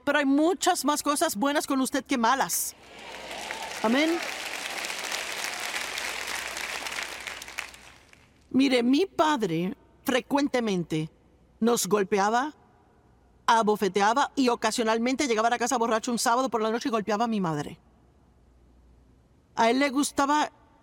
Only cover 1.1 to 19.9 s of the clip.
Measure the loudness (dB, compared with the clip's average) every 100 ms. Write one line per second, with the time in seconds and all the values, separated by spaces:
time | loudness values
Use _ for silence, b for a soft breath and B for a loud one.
1.1 | 0 0 0 0 0 0 0 0 -2 -2
2.1 | 0 2 2 0 -2 -6 -10 -18 -20 -16
3.1 | -14 -12 -12 -10 -10 -10 -4 0 2 2
4.1 | 0 -4 -8 -10 -10 -8 -8 -8 -8 -8
5.1 | -8 -8 -8 -8 -8 -8 -8 -6 -6 -8
6.1 | -8 -8 -8 -8 -8 -8 -8 -8 -8 -10
7.1 | -10 -12 -14 -12 -12 -12 -16 -20 -20 -20
8.1 | -20 -20 _ _ 0 4 4 4 2 2
9.1 | 2 2 2 0 -2 -2 -6 _ _ -2
10.1 | -2 0 0 2 0 0 -2 -2 -4 -6
11.1 | -10 _ _ _ _ 2 2 2 0 2
12.1 | 2 2 2 0 -6 _ _ _ _ _
13.1 | _ _ _ 4 4 4 2 0 2 4
14.1 | 4 2 2 2 2 0 0 2 2 0
15.1 | 0 0 2 2 0 0 0 2 0 0
16.1 | -2 2 2 2 0 0 -2 -2 -2 0
17.1 | 0 0 0 0 -2 -6 -12 _ _ _
18.1 | _ _ _ _ _ _ _ _ _ _
19.1 | _ _ _ _ 0 2 4 2